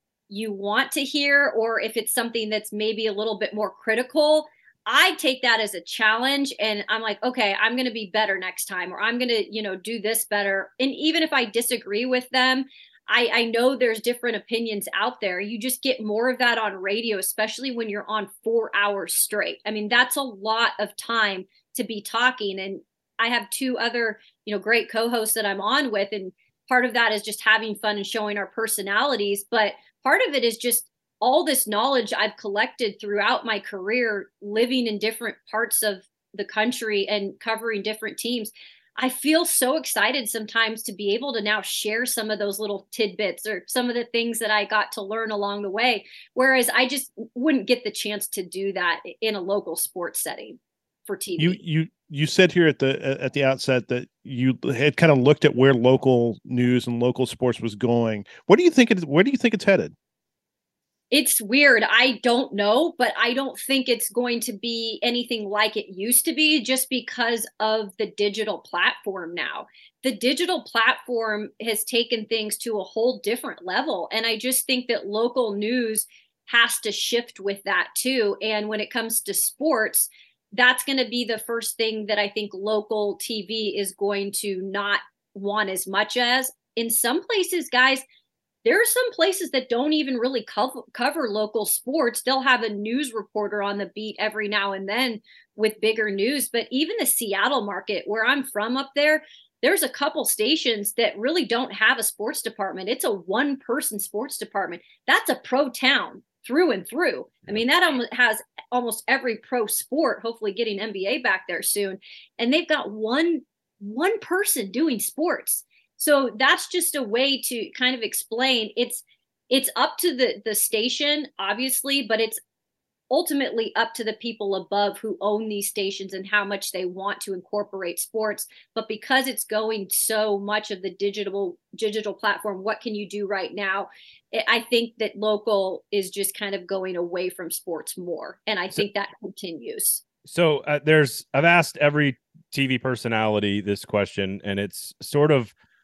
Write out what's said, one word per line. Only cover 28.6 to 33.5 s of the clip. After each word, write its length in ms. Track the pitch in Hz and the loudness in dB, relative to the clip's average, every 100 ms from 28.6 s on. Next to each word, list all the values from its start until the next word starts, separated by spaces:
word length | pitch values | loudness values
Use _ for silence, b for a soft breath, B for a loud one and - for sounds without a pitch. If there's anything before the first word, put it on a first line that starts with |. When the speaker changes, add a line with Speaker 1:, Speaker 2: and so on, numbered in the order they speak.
| 220 - 196 208 285 214 202 202 - | -4 -4 0 2 2 2 0 -2 0
Speaker 1:
But 260 | 226 208 - b _ | 2 2 -2 b _
part 200 | 254 370 466 | 2 4 4
of 80 | |
it 80 | 277 | 2
is 140 | 233 220 | 0 0
just 320 | 240 233 - _ _ _ | 0 -2 -4 _ _ _
all 240 | 233 294 | 4 4
this 240 | 302 262 214 | 4 0 0
knowledge 440 | 208 254 262 214 | 0 2 2 0
I've 240 | - 214 - | -2 -2 -4
collected 600 | 208 202 254 - 220 - | -4 -2 -2 -2 -6 -4
throughout 440 | 202 202 208 302 | -4 0 2 0
my 160 | 233 | 0